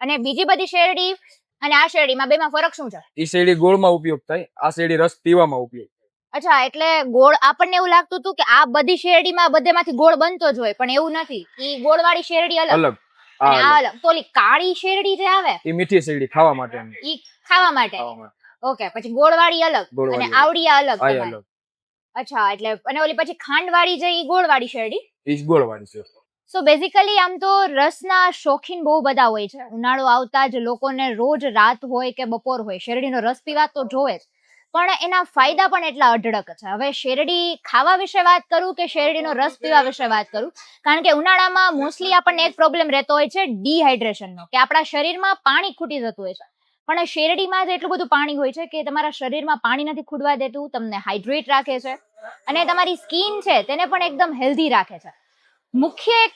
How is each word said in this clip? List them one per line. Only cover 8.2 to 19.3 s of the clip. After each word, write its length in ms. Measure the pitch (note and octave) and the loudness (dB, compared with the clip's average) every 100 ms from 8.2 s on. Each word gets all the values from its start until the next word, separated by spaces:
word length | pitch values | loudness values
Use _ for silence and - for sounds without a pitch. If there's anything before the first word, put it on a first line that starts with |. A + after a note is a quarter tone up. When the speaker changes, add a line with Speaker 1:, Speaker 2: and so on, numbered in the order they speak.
Speaker 1:
હતું 140 | F#4+ | -6
કે 80 | F4 | -2
આ 220 | C4 B3+ | 4 4
બધી 320 | C#4+ C#4+ C#4 F4+ | 4 2 2 0
શેરડીમાં 560 | F4+ E4+ F4+ F4 E4+ | 4 2 2 2 2
બધેમાંથી 400 | D4+ E4+ F4 E4+ | 2 2 0 0
ગોળ 220 | B3 D#4+ | 4 4
બનતો 380 | D4+ E4 F4+ D#4+ | 4 0 0 -2
જ 60 | A#3+ | -2
હોય, 140 | A3+ | -4
પણ 180 | G#3 B3 | -4 -2
એવું 220 | C4+ D#4+ | -2 -2
નથી. 340 | D#4+ D#4 A#3+ E3+ - | -4 -8 -12 -14 -12
ઈ 200 | C4+ C#4 | -10 -4
ગોળવાળી 400 | C#4 D#4+ E4+ F4 | 2 4 4 0
શેરડી 340 | E4 E4 E4+ E4 | -2 -2 0 0
અલગ. 140 | D#4+ | 2
Speaker 2:
અલગ. 260 | E3 D3 G#2+ _ _ _ - | 2 0 -2 _ _ _ 0
Speaker 1:
અને 160 | C#3 C3 | 4 6
Speaker 2:
આ 180 | C#4 | 6
Speaker 1:
આ 40 | D4+ | 4
Speaker 2:
અલગ. 120 | B3 | 2
Speaker 1:
અલગ. 100 | A#3+ | -2
તો 60 | E4 | 0
ઓલી 140 | E4 | 0
કાળી 520 | - B3+ G#3 C#4 F#4 | 0 2 4 4 2
શેરડી 420 | F4 F#4+ F#4+ G4 F#4+ | -4 -2 -2 -2 -2
જે 100 | F#4+ | 0
આવે? 340 | F#4+ E4 F3+ D#3+ | 0 0 -4 -4
Speaker 2:
ઈ 60 | |
મીઠી 280 | E3+ F3+ F#3+ | -4 2 2
શેરડી 260 | D3+ D3 C3+ | 2 -4 -2
ખાવા 280 | D#3 D#3+ | 4 4
માટેની. 580 | C3 B2 A#2+ A2 A2 D4 | 2 -6 -12 -16 -14 -12
Speaker 1:
ઈ 40 | D4 _ _ - | -12 _ _ 0
ખાવા 220 | F4+ F4+ | 2 4
માટે. 280 | C#4 A3 G3 | 2 -2 -4
Speaker 2:
ખાવા 160 | A#3+ | -10
માટે. 260 | A3+ G#3+ _ _ _ | -12 -20 _ _ _
Speaker 1:
ઓકે, 260 | B3+ C4 G3 | -6 -6 -8
પછી 220 | - A#3 | -10 -6
ગોળવાળી 520 | A#3 D4+ | 2 4